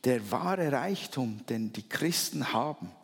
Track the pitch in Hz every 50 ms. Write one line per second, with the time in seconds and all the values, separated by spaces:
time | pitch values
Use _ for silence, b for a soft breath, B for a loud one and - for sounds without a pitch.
0 | - 123 127 117 104 104 - - 175 180 196 190 170 151 139 127 143 196 202 -
1 | - - - 139 127 113 107 107 - - 120 113 110 107 - 110 104 - - -
2 | 147 170 170 - - - - 151 127 - - 113 131 151 147 - 87 90 - -